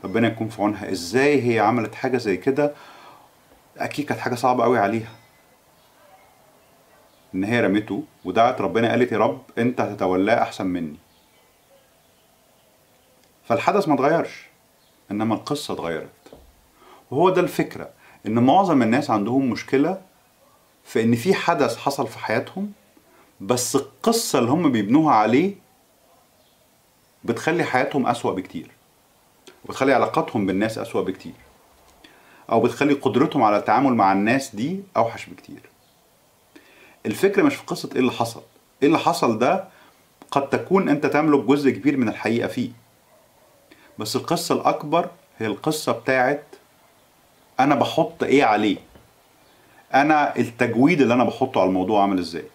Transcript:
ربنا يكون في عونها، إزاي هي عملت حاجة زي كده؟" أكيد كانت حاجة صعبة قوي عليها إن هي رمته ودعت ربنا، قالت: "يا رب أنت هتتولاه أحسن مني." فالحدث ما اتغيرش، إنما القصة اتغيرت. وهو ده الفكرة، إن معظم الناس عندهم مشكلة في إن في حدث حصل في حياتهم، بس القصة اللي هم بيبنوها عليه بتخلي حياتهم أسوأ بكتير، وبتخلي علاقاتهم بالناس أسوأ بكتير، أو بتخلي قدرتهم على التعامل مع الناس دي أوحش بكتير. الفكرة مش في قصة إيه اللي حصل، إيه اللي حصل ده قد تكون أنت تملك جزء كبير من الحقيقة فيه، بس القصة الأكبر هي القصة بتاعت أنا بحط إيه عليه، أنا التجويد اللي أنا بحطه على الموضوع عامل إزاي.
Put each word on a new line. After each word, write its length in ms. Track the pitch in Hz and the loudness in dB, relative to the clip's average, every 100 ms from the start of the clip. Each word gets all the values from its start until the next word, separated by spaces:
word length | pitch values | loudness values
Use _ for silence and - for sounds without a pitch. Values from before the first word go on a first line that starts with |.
ربنا 240 | 98 110 117 | -4 0 0
يكون 220 | 113 110 | -2 -8
في 120 | - | -2
عونها، 300 | 104 101 101 | -2 -2 -6
إزاي 600 | 92 87 117 139 143 120 | -8 -2 2 2 2 2
هي 60 | 113 | 2
عملت 360 | 104 120 110 - | 2 0 -4 -6
حاجة 220 | 127 123 | -4 -2
زي 200 | 110 92 | -2 -2
كده؟" 360 | - 135 147 - - - - - - _ _ _ _ - | 0 0 0 -2 -20 -20 -20 -20 -20 _ _ _ _ -10
أكيد 280 | 117 - 143 | -8 -6 -6
كانت 140 | 110 | -4
حاجة 160 | 127 123 | -4 -2
صعبة 280 | 131 123 | 0 2
قوي 160 | 123 123 | 2 2
عليها 320 | 101 110 113 - _ _ _ _ _ _ _ _ _ - _ _ _ _ _ _ _ _ _ _ _ 95 | 2 0 -6 -18 _ _ _ _ _ _ _ _ _ -20 _ _ _ _ _ _ _ _ _ _ _ -6
إن 80 | |
هي 180 | 101 120 | -2 0
رمته 420 | 104 101 107 98 - _ - | 2 0 -2 -8 -10 _ -4
ودعت 360 | 95 120 - | 2 2 2
ربنا، 280 | 98 110 117 | -2 0 0
قالت: 220 | 120 123 | 2 0
"يا 60 | 107 | 2
رب 240 | 113 - - - | 0 -2 -10 -2
أنت 240 | 120 123 | -2 -2
هتتولاه 600 | 107 104 95 92 101 120 | -4 -2 0 2 2 2
أحسن 260 | - - 90 | 0 -4 -4
مني." 300 | 87 80 76 _ _ _ _ _ _ _ _ _ _ _ _ _ _ _ _ _ _ _ _ _ _ _ _ | -4 -6 -12 _ _ _ _ _ _ _ _ _ _ _ _ _ _ _ _ _ _ _ _ _ _ _ _
فالحدث 440 | - 120 - 196 170 | -4 0 2 0 0
ما 80 | 135 | 0
اتغيرش، 500 | 139 160 - - - _ _ _ _ _ _ | 2 0 -2 -10 -20 _ _ _ _ _ _
إنما 240 | 104 113 104 | -4 -2 -4
القصة 380 | - 147 - | -4 -6 -6
اتغيرت. 580 | 87 82 80 - _ - - - _ _ _ - - _ | -8 -6 -8 -10 _ -20 -20 -20 _ _ _ -20 -20 _
وهو 180 | 131 180 | 0 2
ده 120 | 180 | 2
الفكرة، 480 | 165 - 160 - 73 _ - - 104 | 0 -2 -4 -6 -16 _ -20 -14 -2
إن 180 | 113 | 2
معظم 380 | 127 175 185 147 | 4 4 4 2
الناس 280 | 110 123 147 | 4 0 0
عندهم 400 | 107 101 131 135 | -2 0 0 0
مشكلة 520 | 110 - 135 156 190 - _ _ _ _ _ _ _ | -4 0 2 2 -2 -10 _ _ _ _ _ _ _
في 200 | - 120 | -4 0
إن 120 | 113 117 | 2 2
في 180 | 143 | 2
حدث 440 | 190 - 160 123 - | 0 2 2 0 0
حصل 300 | - - - | -4 -4 -6
في 120 | - | -8
حياتهم، 520 | - 113 - - 208 - _ _ _ _ _ _ | -4 -4 -4 -8 -10 -10 _ _ _ _ _ _
بس 340 | 98 123 - - | -2 -2 0 -2
القصة 640 | - - - 233 - 139 | -4 -4 -2 0 0 0
اللي 120 | 120 | 2
هم 200 | 156 165 | 2 2
بيبنوها 440 | 117 101 139 156 117 | 2 2 4 6 4
عليه 400 | 107 127 190 196 _ _ _ _ _ _ _ _ _ _ _ _ _ _ _ _ | 4 2 2 -4 _ _ _ _ _ _ _ _ _ _ _ _ _ _ _ _
بتخلي 400 | - 117 - 165 | -6 -4 -2 -2
حياتهم 440 | 151 127 135 143 123 | 0 0 0 -2 -2
أسوأ 240 | 120 113 | -2 -2
بكتير، 400 | 92 92 - - _ _ _ _ _ _ _ - _ - | -4 -8 -12 -14 _ _ _ _ _ _ _ -20 _ -16
وبتخلي 280 | - 135 | -2 2
علاقاتهم 520 | 123 - 123 113 117 95 | 2 2 0 -2 -2 -2
بالناس 320 | 95 110 110 | 0 -2 -6
أسوأ 240 | 104 110 | -6 -4
بكتير، 320 | 95 - 85 - - _ _ _ _ _ - _ _ - - | -4 -8 -14 -18 -20 _ _ _ _ _ -20 _ _ -20 -2
أو 80 | 113 | 0
بتخلي 340 | 120 - 143 | 2 0 0
قدرتهم 500 | 139 127 110 156 147 | 2 0 0 0 2
على 140 | 110 104 | 2 2
التعامل 360 | - 110 135 | 2 2 2
مع 180 | 117 95 | 2 2
الناس 440 | 98 104 131 131 104 | 2 0 -2 -4 -8
دي 280 | 135 190 196 - | -6 -6 -6 -2
أوحش 280 | - - - | -2 -4 -16
بكتير. 320 | - - - - _ _ _ _ _ _ _ _ - _ - - _ - | -20 -20 -20 -20 _ _ _ _ _ _ _ _ -20 _ -20 -20 _ -8
الفكرة 380 | 101 196 196 | 0 2 4
مش 120 | 151 - | 2 0
في 80 | |
قصة 260 | - - 135 | -8 -10 -6
إيه 60 | - | -2
اللي 120 | 127 | -2
حصل، 300 | - 117 - - _ _ _ | -2 -6 -6 -20 _ _ _
إيه 60 | 127 | 2
اللي 120 | 107 | 2
حصل 400 | 156 170 135 110 | 0 0 0 0
ده 280 | 127 185 - - - _ _ _ - | 0 0 -4 -20 -20 _ _ _ -6
قد 180 | 139 139 | -4 -2
تكون 400 | 120 117 190 170 | -4 0 0 2
أنت 160 | 143 143 | 0 0
تملك 340 | 147 156 143 | 0 2 2
جزء 320 | 117 143 139 | 4 2 2
كبير 260 | 113 139 139 | 0 -2 0
من 120 | 113 | -2
الحقيقة 380 | - 104 117 98 | -2 -2 -2 -2
فيه، 240 | - 120 - _ _ _ _ _ _ _ _ _ - - - | -4 -8 -10 _ _ _ _ _ _ _ _ _ -20 -20 -10
بس 160 | 110 123 | -4 -4
القصة 400 | - 175 - 127 | -2 -2 0 0
الأكبر 540 | 143 - 147 165 175 - _ _ | 2 0 0 0 0 -10 _ _
هي 100 | 113 | -6
القصة 440 | 104 - 151 - | -2 -2 -2 -2
بتاعت 520 | 117 - 131 127 147 - - _ _ _ _ _ _ _ _ _ - | -2 0 2 2 0 -8 -20 _ _ _ _ _ _ _ _ _ -2
أنا 160 | 139 131 | 2 2
بحط 480 | 117 - - - | 0 0 -2 -2
إيه 200 | 123 131 | 2 4
عليه، 340 | 123 107 107 92 - - _ _ _ _ _ _ _ _ _ | 4 2 2 -2 -8 -20 _ _ _ _ _ _ _ _ _
أنا 420 | 135 151 156 147 - | 0 4 2 2 -2
التجويد 640 | 117 - 120 113 139 170 | -4 0 -2 4 2 4
اللي 120 | 123 | 4
أنا 100 | 123 | 4
بحطه 380 | 113 - 131 113 | 0 -2 -2 0
على 60 | 92 | 0
الموضوع 340 | 92 90 104 | 0 0 2
عامل 180 | 98 95 | 2 0
إزاي. 260 | 82 82 - | -4 -10 -14